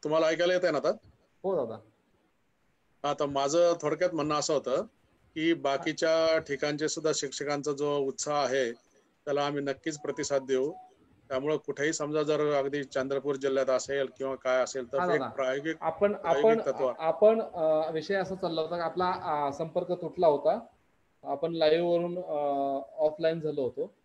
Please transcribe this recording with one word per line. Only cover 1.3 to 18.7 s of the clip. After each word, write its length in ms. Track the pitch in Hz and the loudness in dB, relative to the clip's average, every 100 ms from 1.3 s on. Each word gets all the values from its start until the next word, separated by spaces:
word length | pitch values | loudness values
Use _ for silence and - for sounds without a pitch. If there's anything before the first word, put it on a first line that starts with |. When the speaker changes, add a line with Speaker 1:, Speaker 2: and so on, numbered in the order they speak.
| _ | _
Speaker 2:
हो 220 | 190 185 117 | -4 -2 -2
दादा. 100 | 107 - _ _ _ _ _ _ _ _ _ _ _ 143 | -8 -16 _ _ _ _ _ _ _ _ _ _ _ -4
Speaker 1:
हा, 60 | |
तर 120 | 147 143 | -2 -2
माझं 480 | 139 139 160 175 170 | 0 2 4 2 2
थोडक्यात 340 | 147 156 180 165 | 0 0 0 0
म्हणणं 200 | 147 151 | 0 0
असं 180 | 143 | 0
होतं 300 | 147 127 139 226 _ _ _ _ 160 | 0 2 -2 -2 _ _ _ _ -2
की 180 | 160 | 0
बाकीच्या 840 | 165 135 135 160 151 165 160 160 160 | 0 0 0 -2 0 2 4 4 2
ठिकाणचे 500 | 156 139 147 147 151 | 0 -4 -2 -2 -2
सुद्धा 240 | 160 156 151 | -2 -2 -2
शिक्षकांचा 560 | 139 - 143 143 143 | -4 -6 -4 -2 -2
जो 260 | 143 147 143 | -2 0 0
उत्साह 480 | 135 127 - 147 135 | -2 -4 -2 0 2
आहे, 260 | 135 120 120 _ _ _ _ - | 2 0 -4 _ _ _ _ -4
त्याला 200 | 143 143 | -2 0
आम्ही 180 | 143 | -2
नक्कीच 360 | 139 135 165 147 | -4 -4 -6 -6
प्रतिसाद 460 | 143 135 139 139 131 | -8 -6 -2 -2 0
देऊ. 240 | 131 139 - - _ _ _ _ | 0 0 -4 -18 _ _ _ _
त्यामुळं 280 | 131 143 151 | -4 -2 -2
कुठेही 360 | - 139 147 | -4 -2 -2
समजा 300 | 156 147 151 | -2 -2 -2
जर 300 | 147 151 151 | 0 2 2
अगदी 300 | 143 139 143 | 2 0 -4
चंद्रपूर 520 | 135 135 131 139 139 135 | -4 -4 -2 -2 -2 -2
जिल्ह्यात 340 | 135 135 131 | 0 0 2
असेल 380 | 127 131 139 131 - | 0 0 -4 -4 -4
किंवा 180 | 135 131 | -8 -4
काय 280 | 131 127 | 0 0
असेल 300 | 120 135 120 | 0 -4 -4
तर 60 | - | -2
Speaker 2:
हा 60 | 180 | 2
Speaker 1:
एक 140 | 151 | 0
Speaker 2:
दादा. 100 | 127 | -2
Speaker 1:
प्रायोगिक, 460 | 123 131 139 151 160 | -4 -2 -2 -4 -4
Speaker 2:
आपण, 320 | 160 160 202 | -4 0 0
Speaker 1:
प्रायोगिक 320 | 202 170 139 220 | 0 0 4 6
Speaker 2:
आपण, 260 | 226 - | 4 0
Speaker 1:
तत्वावर. 220 | - 131 120 | 0 -2 0
Speaker 2:
आपण, 420 | 160 165 214 226 | -2 6 6 6
अ, 500 | - 175 160 156 160 | -2 -2 2 2 0
विषय 240 | 160 151 196 | -4 -2 -2
असा 200 | 185 190 | -2 -4
चालला 260 | 175 165 | -4 -2
होता 140 | 156 | -4